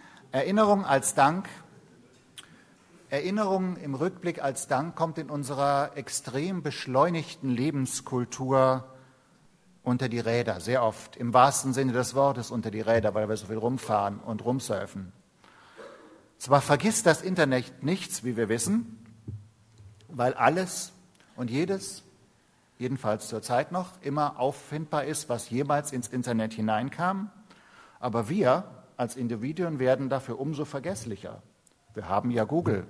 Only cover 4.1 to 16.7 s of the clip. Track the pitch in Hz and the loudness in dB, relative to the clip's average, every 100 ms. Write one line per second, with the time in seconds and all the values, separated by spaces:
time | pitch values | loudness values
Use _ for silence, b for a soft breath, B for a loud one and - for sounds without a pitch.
4.1 | 185 175 160 139 131 - 131 117 - 165 | -2 -6 -2 -2 -2 0 0 0 -2 -4
5.1 | 160 143 147 135 139 143 139 143 - - | -2 -6 -6 -4 0 2 2 0 -4 -8
6.1 | - - 127 165 185 151 - - 127 160 | -8 -4 -4 -4 -4 -6 -6 0 4 4
7.1 | 165 147 - 135 120 139 143 131 - - | 2 -4 -6 -2 0 0 0 -2 -4 -4
8.1 | 127 120 - 131 135 131 131 - - b | -4 -4 -4 2 6 6 4 -2 -18 b
9.1 | b b b b b b _ - 123 131 | b b b b b b _ -2 0 0
10.1 | 117 113 120 117 - 107 127 113 107 - | -2 0 0 0 -2 0 2 2 -2 -10
11.1 | - 120 123 135 139 135 127 135 120 123 | -8 2 6 8 6 0 0 0 0 0
12.1 | 131 139 127 117 120 110 104 110 113 104 | 2 2 2 -4 -6 -4 -2 2 4 4
13.1 | 98 107 107 98 110 117 131 - 107 101 | 0 -2 -2 -6 -4 -2 -2 0 0 0
14.1 | 101 - 110 113 131 - 101 98 98 92 | -4 -6 -6 -2 -2 -2 -4 -6 -10 -14
15.1 | - _ _ B B B B B B B | -16 _ _ B B B B B B B
16.1 | B B - - 139 - | B B -10 4 4 6